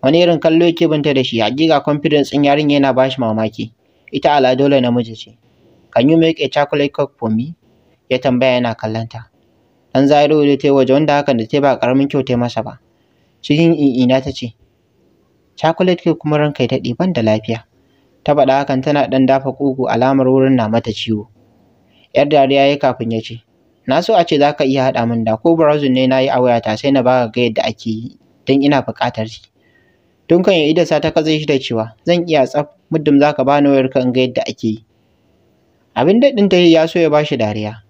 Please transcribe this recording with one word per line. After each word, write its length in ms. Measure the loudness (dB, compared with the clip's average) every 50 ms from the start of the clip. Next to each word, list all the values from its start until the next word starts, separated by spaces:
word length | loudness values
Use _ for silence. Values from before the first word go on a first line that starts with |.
| 0
Wani 180 | 2 2 2 2
irin 160 | 2 0 0
kallo 240 | 0 2 2 4 2
yake 220 | 2 0 0 0
binta 260 | 0 0 0 0 0 0
da 100 | 0 -2
shi, 160 | -2 -2 -2 -2
hakika 400 | -2 -2 -2 0 0 0 0 0
confidence 480 | -2 -4 -2 -2 0 0 0 -2 -2
ɗin 140 | -2 0 2
yarinya 280 | 2 2 2 2 0 2 2
yana 140 | 2 2 2
ba 140 | 2 0 0
shi 100 | 0 -4
mamaki. 520 | -4 -4 -2 -2 -4 -6 -6 -10 -12 -12 _ _ _ _ _ _ _ -10
Ita 200 | -10 -2 0 0 0 2
ala 160 | 2 0 0
dole 240 | 2 2 2 2 2
namiji 320 | 0 0 -2 -2 -4 -6 -12
ce. 200 | -18 -20 -20 -20 _ _ _ _ _ _ _ _ _ _ _
"Can 160 | -2 0 2 4
you 60 | 4
make 220 | 4 2 2 0 -2
a 80 | -6
chocolate 460 | -4 -2 -2 -2 -2 -2 -2 -2 -2 _
cake 160 | -4 -6 -6 _ _
for 100 | -6 -4
me?" 240 | -4 -4 -4 -6 -12 _ _ _ _ _ _ _ _ _ _ _
ya 80 | -4
tambaya 360 | -2 0 0 0 2 0 0 0 0
yana 140 | -2 -4 -6 -6
kallon 300 | -8 -8 -6 -6 -8 -10
ta. 180 | -12 -18 -18 _ _ _ _ _ _ _ _ _ _ _ _ _ _
Ɗan 140 | 0 2
zaro 320 | 4 4 4 4 2 2 2 2
ido 100 | 2 0
ta 120 | 0 0
yi 40 | 0 2
waje 200 | 2 2 2 2
wanda 200 | 2 2 0 0 0
hakan 180 | 0 0 -2
da 60 | -2 -2
ta 120 | -2 -2
yi 20 | 0
ba 140 | 2 0 0
ƙaramin 300 | 0 0 0 0 0 0
kyau 160 | 0 -2 -4 -2
ta 80 | -2 -2
yi 60 | -2
masa 240 | -2 -4 -4 -8 -10
ba. 160 | -10 -14 -18 _ _ _ _ _ _ _ _ _ _ _ _ -4
Cikin 320 | -2 0 2 2 2 2
i'ina 460 | 2 0 0 2 2 2 2 2 0 0
ta 80 | -4
ce, 240 | -10 -8 -10 -12 -12 _ _ _ _ _ _ _ _ _ _ _ _ _ _ _ _ _ _ _ _ -4
"Chocolate 400 | -2 -2 -2 0 0 0 0 0
cake 140 | 0 -2 -2
kuma 200 | -2 -2 -2 0
ranka 260 | 0 0 -2 -2 -2 -2
ya 40 | -2 -2 -4
daɗe 160 | -4 -6 -6
ban 140 | -4 -4 -2 -2
da 80 | -2
lafiya." 440 | 0 0 0 -2 -2 -6 -8 -8 -10 _ _ _ _ _ _ _ _ _ _ _ _
Ta 100 | -2 2
faɗa 300 | 2 2 2 2 0 0
hakan 180 | -2 -4 -2
tana 220 | -2 -2 0 0 0
ɗan 240 | 0 2 2 2
dafa 240 | 2 2 0 -2 -6
ƙugu 380 | -8 -4 -4 -4 -2 -2 -4 -2
alamar 360 | 0 0 0 2 2 2 2 2
wurin 240 | 2 2 2 2 2
na 140 | 2 0 0
mata 220 | -2 -2 -2 -4 -8
ciwo. 320 | -8 -6 -6 -6 -6 -6 _ _ _ _ _ _ _ _ _ _ _ _ _ _ _ _ _ _
Yar 100 | 0 0 2
dariya 340 | 4 2 2 4 2 2 2
ya 60 | 2
yi 60 | 0 0
kafin 320 | -2 -2 -2 -2 -6 -4
ya 80 | -4 -6
ce, 220 | -6 -8 -16 -18 _ _ _ _ _ _ _ _ _
"Na 140 | -2 -2 -2
so 160 | 0 2 2
a 80 | 2 2
ce 160 | 2 2 2
za 140 | 2 0 0
ka 80 | 0 -2
iya 260 | 0 0 0 0 0
haɗa 160 | 0 -2 -2 -2
min 140 | -2 -2 -2
da 100 | -2 -4
ko 200 | 0 _ 0 2
browsing 340 | 4 2 2 2 2 0 0 0
ne 140 | 2 2
na 120 | 2 2 2
yi 100 | 0 0
a 100 | 0 0
wayata 380 | 2 2 0 0 0 -4 -6 -2
sai 120 | -2 0
na 120 | 0 2 2
baka 260 | 2 2 2 0 -2 -2
ga 60 | -2
yadda 200 | -2 0 0 -2 -4
ake 180 | -4 -6 _ -8 -8
yi 280 | -8 -8 -10 -14 -18 _ _ _ _ _ _
don 160 | 0 0 2 2
ina 180 | 2 2 0
buƙatar 460 | 0 -4 -6 -4 -6 -6 -4 -6 -8
shi." 140 | -8 -10 -18 -20 _ _ _ _ _ _ _ _ _ _ _ _ _ _ _ _ _
Tun 140 | 0 2 4
kan 80 | 2 2
ya 160 | 2 2 2
idasa 320 | 2 0 0 0 0 -2
ta 80 | -2 0
katse 300 | -2 -2 0 0 -2 -2
shi 40 | 0 -2
da 80 | -2
cewa, 400 | -2 -2 -4 -4 -4 -6 -6 -10 _ _
"Zan 160 | 0 0 0 0 0
iya 160 | 2 2 2
tsaf 220 | 2 0 -4 -4 -4 _ _ _ _
muddin 260 | -6 -2 0 2 4 4
za 140 | 4 2 2
ka 80 | 0 0
bani 220 | 0 2 2 2 2
wayarka 280 | 2 2 0 0 -2
in 160 | -2 -2 0 0
ga 80 | 0
yadda 200 | 0 0 -2 -4 -6
ake 180 | -6 -10 -6 -4
yi." 220 | -4 -4 -6 _ _ _ _ _ _ _ _ _ _ _ _ _ _ _ _ _ _ _ _ _ _ _
Abin 240 | -2 0 2 2 4
daɗin 280 | 2 2 2 2 0 2
ta 80 | 2
yi 120 | 4 4 4
ya 160 | 4 4 2
so 140 | 0 0 0
ya 100 | 0 2
ba 160 | 2 0 0
shi 80 | -2 -2
dariya. 460 | -2 -2 -4 -4 -6 -8 -8 -10 -14 _ _